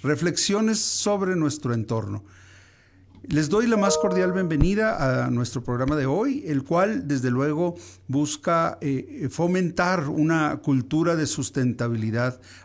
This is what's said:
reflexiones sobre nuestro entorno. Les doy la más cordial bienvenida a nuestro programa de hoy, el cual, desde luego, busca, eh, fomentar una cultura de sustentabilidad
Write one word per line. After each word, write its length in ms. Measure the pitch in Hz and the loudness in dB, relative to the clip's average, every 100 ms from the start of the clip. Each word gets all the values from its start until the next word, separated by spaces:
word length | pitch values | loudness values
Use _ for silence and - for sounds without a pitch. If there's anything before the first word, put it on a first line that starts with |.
reflexiones 800 | 131 147 170 - - 202 220 214 | -2 0 0 0 0 2 2 0
sobre 560 | - - 208 202 190 180 | -2 -2 0 0 0 0
nuestro 400 | 151 - 123 117 | 0 -2 -2 -2
entorno. 500 | 104 113 101 101 - - - - - _ _ - - - | -2 -4 -4 -8 -10 -20 -20 -20 -20 _ _ -20 -20 -18
Les 280 | - 147 151 | -2 -2 2
doy 180 | 208 233 | 2 2
la 100 | 220 | 4
más 220 | 196 151 | 4 2
cordial 340 | 202 180 185 | 2 2 2
bienvenida 920 | 185 175 151 175 202 220 - 135 127 127 | 0 0 2 2 2 0 0 0 0 0
a 40 | |
nuestro 340 | 120 120 127 | 0 -2 -4
programa 320 | 123 120 131 151 | -4 -2 0 0
de 120 | 135 | 0
hoy, 360 | 170 269 247 160 | 0 0 -2 -2
el 160 | 139 | -4
cual, 440 | 131 170 208 202 143 | 0 2 2 0 -2
desde 220 | 139 127 | 0 2
luego, 460 | 123 147 151 175 170 - - - | 2 0 0 -2 -4 -14 -16 -4
busca, 720 | 139 147 - 180 165 165 - | 0 0 -2 0 2 0 -2
eh, 460 | 143 135 - - 143 | -4 -4 -6 -8 -6
fomentar 800 | - 175 180 175 180 180 185 143 | -2 0 2 0 0 0 0 0
una 480 | 160 156 165 151 147 | 0 2 2 0 0
cultura 520 | - 131 - 156 170 165 | 0 0 2 0 2 2
de 120 | 147 | 0
sustentabilidad 1120 | - 131 139 123 110 120 110 110 113 127 127 - - | -2 -4 -2 -2 0 -2 -2 -2 0 -2 -4 -16 -20